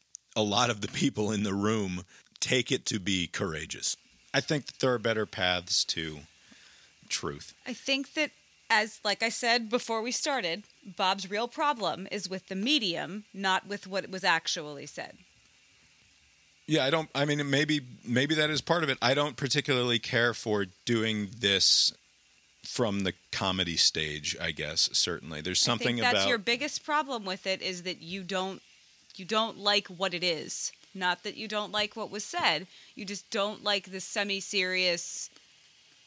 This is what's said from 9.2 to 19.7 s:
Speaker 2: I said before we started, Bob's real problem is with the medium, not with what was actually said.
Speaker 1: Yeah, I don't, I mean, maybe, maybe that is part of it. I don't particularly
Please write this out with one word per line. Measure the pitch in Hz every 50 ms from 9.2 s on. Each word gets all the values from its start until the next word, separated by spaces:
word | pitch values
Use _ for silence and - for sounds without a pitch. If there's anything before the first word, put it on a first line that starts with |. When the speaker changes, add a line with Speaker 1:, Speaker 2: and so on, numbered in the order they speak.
Speaker 2:
I | 220 233
said | - - - 233 233 247 226 214
before | 226 247 - - 226 220
we | 220 247
started, | 240 - - 311 277 254 196 165 165 202 208 - _ _ -
Bob's | 202 175 - 202 185 196 196 180 180
real | 202 208 233
problem | 240 - 294 311 294 294 233 202 170 - - 190 -
is | - 208 - 175
with | 185 185 - -
the | 190
medium, | 190 202 262 302 294 220 185 165 151 151 147 180 214 208 -
not | - 190 196 190 185 190 - 175
with | 202 196 -
what | 185 190 190 170 -
was | 190 185 185
actually | 185 165 160 - - - 185 151 147 147 139 135
said. | 151 - - 127 - - - - _ _ _ _ - _ _ _ _ _ _ _ _ _ _ _ _ _ _ _ _ _ _ _ _ _ _ _
Speaker 1:
Yeah, | - 151 156 131
I | 135
don't, | 156 160 156 - -
I | 139 143
mean, | 151 147 147 147 139
maybe, | 139 139 156 147 151 147 127 123 127 - -
maybe | 113 123 127 139 147 160
that | 156 151 151
is | 156 135
part | - - 165 175
of | 160 139
it. | 131 -
I | - 120 135
don't | 143 147 151 123
particularly | - 147 127 - 151 135 -